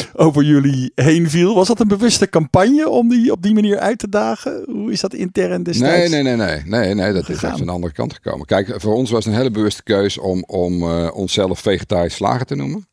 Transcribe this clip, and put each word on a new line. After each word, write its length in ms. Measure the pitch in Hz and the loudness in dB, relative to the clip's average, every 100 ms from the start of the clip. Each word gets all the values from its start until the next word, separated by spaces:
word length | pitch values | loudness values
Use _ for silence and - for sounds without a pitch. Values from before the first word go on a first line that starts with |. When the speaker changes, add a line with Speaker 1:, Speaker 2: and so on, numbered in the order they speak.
| - | -10
Speaker 1:
over 300 | - 160 147 | 2 4 4
jullie 500 | 151 143 139 131 127 | 4 4 4 0 -2
heen 360 | - 139 165 165 | 0 2 4 2
viel. 240 | 165 180 | 2 2
Was 120 | 208 190 | 4 2
dat 120 | 233 | 2
een 80 | 214 | 2
bewuste 400 | 202 233 - 196 | 2 2 2 2
campagne 600 | 165 151 185 214 294 311 | 2 2 4 4 4 2
om 200 | 240 233 | 2 2
die 240 | 240 233 | 2 2
op 100 | 175 | 0
die 120 | 196 | 2
manier 240 | 214 208 202 | 2 2 0
uit 200 | 196 233 | -2 -4
te 100 | 208 | -4
dagen? 560 | 208 220 220 262 - 277 | -2 -2 -4 -6 -8 -8
Hoe 260 | 214 220 | -8 -6
is 80 | 208 | -4
dat 140 | 196 | -4
intern 480 | - 185 190 180 180 | -4 -4 -2 -2 -2
destijds 480 | 175 117 135 175 175 | -4 0 2 2 2
Speaker 2:
Nee, 120 | 151 | 0
nee, 140 | 135 120 | 0 0
nee, 100 | 92 | -2
nee. 160 | 76 | -4
Nee, 300 | 85 117 95 | -2 0 0
nee, 180 | 104 95 | 0 0
dat 100 | 92 | -2
is 60 | 80 | -4
echt 100 | - | -6
Speaker 1:
gegaan? 180 | - - | -6 -4
Speaker 2:
van 80 | 85 | -6
de 60 | |
andere 200 | 90 87 | -6 -6
kant 200 | - - | -6 -8
gekomen. 320 | - - - 78 | -6 -8 -8 -2
Kijk, 340 | 98 101 104 | -2 -2 -4
voor 140 | 104 | -2
ons 160 | 113 123 | 0 0
was 140 | 113 | -2
het 80 | 110 | 0
een 40 | 107 | 0
hele 120 | 131 | 0
bewuste 300 | 107 104 - | 0 -2 -2
keus 360 | - 98 101 - | 0 0 0 -2
om, 260 | 95 92 - | -4 -4 -4
om, 360 | 95 90 90 | -4 -2 0
eh, 280 | 87 85 85 | 0 0 -2
onszelf 460 | - 92 - 95 90 | -4 -4 0 0 0
vegetarisch 540 | 107 92 - 90 87 | -2 -2 -2 -2 -2
slager 320 | - 101 123 127 | -2 -2 -2 -4
te 80 | |
noemen. 320 | 143 139 196 185 | -6 -6 -8 -12